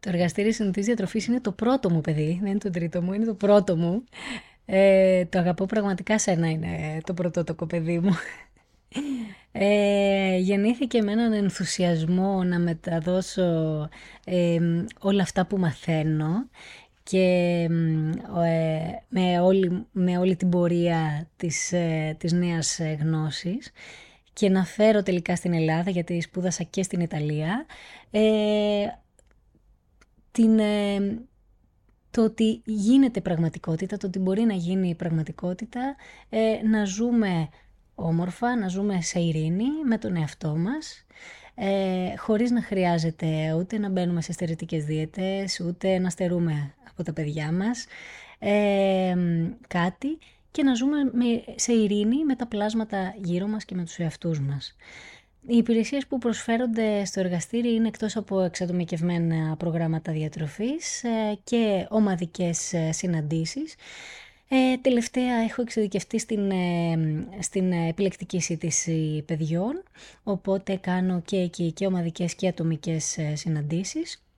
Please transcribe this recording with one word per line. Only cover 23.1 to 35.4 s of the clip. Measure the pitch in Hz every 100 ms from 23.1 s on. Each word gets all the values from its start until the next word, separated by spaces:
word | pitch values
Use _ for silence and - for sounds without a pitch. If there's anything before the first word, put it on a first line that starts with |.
| 160 156 139 175 220 - - - - - - _
και | - 208
να | 190
φέρω | 180 - 214 214
τελικά | 196 180 165 175
στην | 180
Ελλάδα, | 165 160 160 175
γιατί | 180 170 175
σπούδασα | 160 - 180 165
και | 170 -
στην | 185 180
Ιταλία, | 170 156 151 151 156 220 320 - - - -
ε, | 214 214 214 214 208 208 208 202 - _ _ _ _ _ _ _ _ _ _ _ _ _ -
την, | 220 220
ε, | 208 208 202 202 202 226 247 _ _ _ _ _ _ _ _
το | -
ότι | 220 220 220 226
γίνεται | - 220 202 269 269 214
πραγματικότητα, | 185 165 165 - - 160 190 202
το | 196
ότι | 185
μπορεί | 185 190
να | 233
γίνει | 190 170 190 180
πραγματικότητα, | 170 175 160 156 160